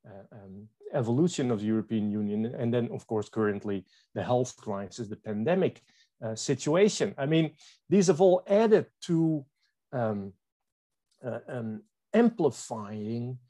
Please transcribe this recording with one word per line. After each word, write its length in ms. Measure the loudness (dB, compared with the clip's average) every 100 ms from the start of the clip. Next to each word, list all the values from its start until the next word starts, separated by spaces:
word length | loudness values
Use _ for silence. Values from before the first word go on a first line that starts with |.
| -20
uh, 300 | -20 -20 -20
um, 320 | -18 -18 -18 _ -6
evolution 580 | -4 0 2 2 2 -2
of 100 | 0
the 60 | 0
European 440 | 0 0 -2 -2
Union, 360 | -2 -2 -2 -4
and 260 | -4 -2
then, 160 | -2 -2
of 140 | -8 -4
course, 220 | -4 -4
currently 560 | -2 0 -2 -4 -6 -8 _ _
the 80 | -8
health 340 | 0 0 0 -6
crisis, 520 | -8 -8 -8 -10 -10
the 80 | -10
pandemic, 680 | -8 -4 0 2 0 -2 _ _ _ _
uh, 100 | -10
situation. 800 | -6 -4 -2 0 4 4 2 -4 -2
I 80 | 0
mean, 260 | 2 2 _ -20 _ _
these 180 | 4 6
have 140 | 6
all 240 | 6 4 4
added 400 | 4 6 4 2 _
to, 420 | -2 2 2 0 -6 _ _ _ _
um, 400 | -2 -2 -2 -8 -14 _ _ _ _ _ _ _ _
uh, 160 | -10 -10 -10
um, 340 | -10 -8 -10 _ _ _
amplifying, 1300 | 2 2 4 0 0 -10 -10 -10 -8 -6 -4 -6 -10 _